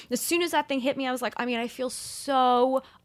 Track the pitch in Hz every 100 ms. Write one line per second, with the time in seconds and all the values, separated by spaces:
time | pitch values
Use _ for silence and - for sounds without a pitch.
0 | - 240 - 339 339 311 294 269 254 269
1 | 262 254 226 - 247 233 240 - 247 -
2 | - - - 262 254 247 262 262 - _